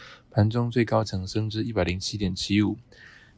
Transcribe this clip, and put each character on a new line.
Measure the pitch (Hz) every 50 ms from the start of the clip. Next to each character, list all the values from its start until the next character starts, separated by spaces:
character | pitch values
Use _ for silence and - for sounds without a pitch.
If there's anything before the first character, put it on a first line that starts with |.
| - - - - _ _
盘 | - - 104 107
中 | 113 120 120 120
最 | 117 123 113
高 | - 117 110
曾 | 107 - 104 92 92
升 | 95 - 110 110 107
至 | 107 110 107
一 | 120
百 | 107 98 87
零 | 87 90 95
七 | - - - 101
点 | 101 90 92
七 | - - - 98 104
五。 | 104 98 107 - - _ - - - - - - - - _